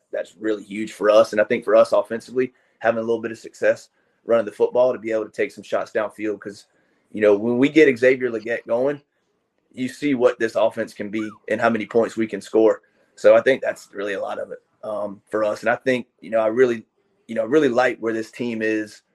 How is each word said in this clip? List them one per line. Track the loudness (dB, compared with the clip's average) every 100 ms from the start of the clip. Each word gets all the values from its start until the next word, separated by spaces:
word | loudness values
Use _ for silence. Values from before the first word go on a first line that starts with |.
| _
that's | -10 -10 -8
really | -6 -6
huge | -6 -10 -10
for | -2 4
us. | 4 4
And | 2
I |
think | 0 -2 4
for | 4
us | 6
offensively, | 2 -2 -8 -8 -4 -4 _ _ -4
having | -2 -2
a |
little | -2 -4
bit | -6
of | -12
success | -16 -4 -2 -2 -6 _ _ _ 0
running | 0 0
the |
football | -2 0 2 2
to | 0
be | -4
able | -6 -6
to |
take | -6 -6
some | -6
shots | -6 -6 -4
downfield. | -4 -4 -6 -6 -6
'Cause, | -10 -16 _ _ _ _ _
you | 2
know, | 4 4
when | 2 2
we | 4
get | 6 4 4
Xavier | 2 2 -2
Legette | -6 -6 -8 -4
going, | -2 -2 -4 _ _ _ _ _ _ _
you | -10 -10
see | -4 -2 2
what | 2 2
this | -2 0
offense | 0 -2 -8
can | -8 -8
be | -6 -8 -10 -6
and | 0
how | 0
many | 0 -2
points | -2 0 -2
we | -6
can | -6
score. | -2 2 4 2 _ _ _ 2
So | 4 6
I |
think | 4 0
that's | -2 -8 -12
really | -10 -6
a | -6
lot | -8 -10
of | -12
it, | -14 _ _
um, | -10 -8 -8 -12 _
for | -2
us. | -2 -2
And | -4
I | -2
think, | -2 -2 -4 _
you | -4
know, | -2
I | 0
really, | 2 2 0 -8 _ _ _ -10
you | -6
know, | 0
really | 2 2
like | 2 0 0
where | -4
this | -4 -8
team | -8 -6 -4
is | -2 -2 -6 -14 _